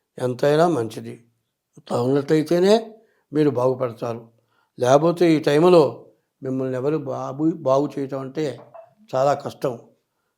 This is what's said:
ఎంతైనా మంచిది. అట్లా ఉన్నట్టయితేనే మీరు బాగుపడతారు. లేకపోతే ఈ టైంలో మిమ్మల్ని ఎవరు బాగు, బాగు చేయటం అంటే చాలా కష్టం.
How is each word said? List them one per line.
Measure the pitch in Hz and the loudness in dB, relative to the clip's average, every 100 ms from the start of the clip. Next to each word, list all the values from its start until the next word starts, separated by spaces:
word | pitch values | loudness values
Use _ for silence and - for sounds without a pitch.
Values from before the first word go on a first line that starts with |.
| _ - | _ -6
ఎంతైనా | 127 123 143 151 175 | -6 0 2 4 2
మంచిది. | 139 110 117 117 120 _ _ _ _ _ - | 0 -4 -8 -14 -16 _ _ _ _ _ -20
అట్లా | - 165 | -8 -4
ఉన్నట్టయితేనే | 123 139 139 156 151 175 190 220 220 - _ _ _ | 0 0 2 0 2 2 4 4 0 -14 _ _ _
మీరు | 147 147 | 0 0
బాగుపడతారు. | 120 131 127 123 113 120 117 117 _ _ _ _ - | 2 0 0 -4 -6 -8 -10 -14 _ _ _ _ -4
లేకపోతే | 123 143 165 170 170 151 | 2 4 4 2 2 2
ఈ | |
టైంలో | 147 147 180 170 127 - - _ _ _ | 2 4 6 6 4 -2 -16 _ _ _
మిమ్మల్ని | 135 131 131 | -8 -6 -6
ఎవరు | 127 139 156 | -4 -4 -4
బాగు, | 131 127 135 135 160 | -6 -8 -10 -4 -2
బాగు | 165 131 139 147 143 | -2 0 0 0 -6
చేయటం | 135 135 | -8 -8
అంటే | 135 156 147 120 - - - _ _ | -10 -8 -8 -8 -18 -20 -20 _ _
చాలా | 131 143 | -2 0
కష్టం. | 139 127 - 143 117 - _ _ _ _ | 0 -6 -6 -6 -6 -14 _ _ _ _